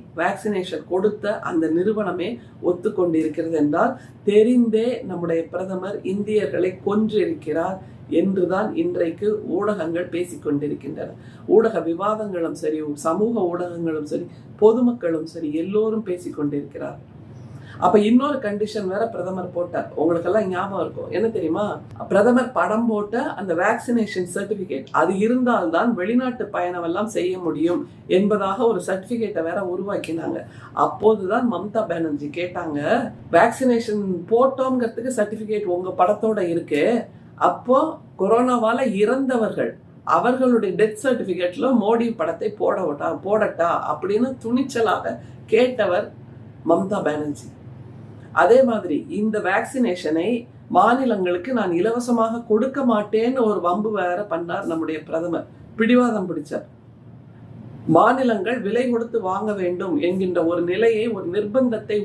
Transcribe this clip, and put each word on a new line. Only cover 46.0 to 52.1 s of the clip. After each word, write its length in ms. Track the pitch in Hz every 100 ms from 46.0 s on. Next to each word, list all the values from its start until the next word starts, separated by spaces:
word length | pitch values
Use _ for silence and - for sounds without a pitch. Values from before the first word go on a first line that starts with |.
| - - - - - - 160
மம்தா 320 | 170 190 202
பானர்ஜி. 460 | 147 151 151 147 - - - - - - - - -
அதே 300 | - 180 247
மாதிரி 340 | 247 214 175 143 139
இந்த 280 | 185 214 214
வேக்சினேஷனை 920 | 180 202 240 262 226 180 160 160 190 247 - - -
மாநிலங்களுக்கு 840 | 175 208 254 254 202 180 180 262
நான் 200 | 240 185
இலவசமாக 680 | 170 220 240 240